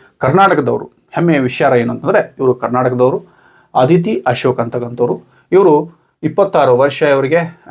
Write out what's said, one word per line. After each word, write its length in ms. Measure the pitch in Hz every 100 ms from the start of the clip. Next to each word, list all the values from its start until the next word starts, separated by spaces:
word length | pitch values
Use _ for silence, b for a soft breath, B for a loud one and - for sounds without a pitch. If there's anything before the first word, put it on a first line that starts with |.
| B -
ಕರ್ನಾಟಕದವರು. 760 | 135 165 196 156 120 120 - _ _
ಹೆಮ್ಮೆಯ 280 | - 170 151
ವಿಚಾರ 340 | 127 - 143
ಏನು 200 | 123 117
ಅಂತಂದ್ರೆ, 420 | 120 143 214 - -
ಇವರು 140 | 131
ಕರ್ನಾಟಕದವರು. 680 | 123 113 123 127 123 127 185 b b b b b -
ಅದಿತಿ 480 | 131 175 170 220 131
ಅಶೋಕ್ 320 | 120 131 123
ಅಂತಕ್ಕಂಥವ್ರು, 600 | 117 120 120 120 120 208 b b _
ಇವರು 460 | 180 190 151 165 B B _
ಇಪ್ಪತ್ತಾರು 540 | 156 175 196 175 135 123
ವರ್ಷ 240 | 139 135
ಇವರಿಗೆ. 640 | 151 139 135 165 165 - -